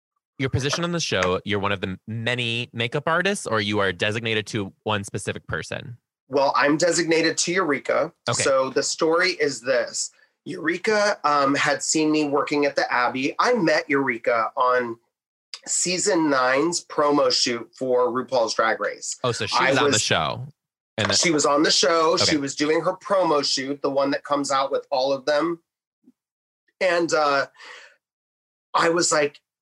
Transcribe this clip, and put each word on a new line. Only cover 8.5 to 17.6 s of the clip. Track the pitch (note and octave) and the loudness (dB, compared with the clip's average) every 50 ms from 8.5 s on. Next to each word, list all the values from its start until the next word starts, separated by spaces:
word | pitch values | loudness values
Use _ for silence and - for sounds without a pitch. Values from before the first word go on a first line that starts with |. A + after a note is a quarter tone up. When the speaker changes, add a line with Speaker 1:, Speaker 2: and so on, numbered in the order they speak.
| C3+ C3+ C3 C3 | 2 2 2 0
Speaker 2:
the | B2+ - | 0 -2
story | C#3 - - - E3+ D#3+ E3 E3+ F3+ F#3 | -2 -2 -2 0 2 2 2 2 2 0
is | E3+ - D3+ C#3+ C3 A#2 | 0 0 -2 -2 -2 -4
this. | A#2 C3 C3 A#2+ A2 - - - - - _ _ _ _ _ _ - | -2 0 0 0 0 -2 -4 -6 -8 -8 _ _ _ _ _ _ -12
Eureka, | - - - - D#3+ F3+ F3+ - A3 G#3+ G#3 G#3 G#3 - - - | -10 -8 -6 -4 -4 -4 -2 0 0 2 2 2 0 0 0 0
um, | D3+ D3 C#3+ C#3 C3+ C#3+ | 0 2 2 2 2 2
had | C#3 - D3+ C#3+ C#3 | 2 0 0 0 0
seen | - - - D#3+ D#3 D#3 | -2 -2 0 2 2 2
me | D3+ D#3 D3+ C#3+ | 2 2 0 0
working | C#3 C#3+ C3 - D3+ D3 C#3+ | 0 0 0 0 0 0 0
at | C#3 C#3 | 0 0
the | E3+ E3 - | 0 -2 0
Abbey. | B2+ B2 A#2+ A#2 B2 C3 C3+ D#3 - - | 0 0 0 0 0 -2 -4 -2 -2 0
I | F3+ A#3+ B3 | 2 2 2
met | A3+ E3 D#3+ D3+ D3+ - - | 2 2 2 2 2 0 0
Eureka | C#3+ C#3 C3+ B2+ A#2+ A2+ - B2+ A#2+ A2+ A2 A2 - | 0 0 2 0 -2 -2 0 0 0 2 0 -2 -2
on | C3+ B2+ B2+ B2+ B2 B2 A#2 A#2 - _ _ _ _ _ _ _ _ _ _ - - - | 0 2 2 2 2 0 -2 -6 -12 _ _ _ _ _ _ _ _ _ _ -18 -14 -8
season | - - - - F3 F#3 F3 - G#3 G3 E3 D#3+ D3 | -4 -4 -2 -2 -2 -2 0 0 2 2 2 2 2
nine's | C#3 C3 B2+ B2+ C3 C#3 D3+ F3 E3+ - - | 2 2 2 2 2 2 2 0 -2 -4 -6
promo | - - D#3 D3 D3 C#3+ C#3+ C3+ B2+ | -4 -2 0 2 4 4 4 4 2
shoot | B2+ - - C3 A#2+ A#2 | 2 2 0 0 -2 -4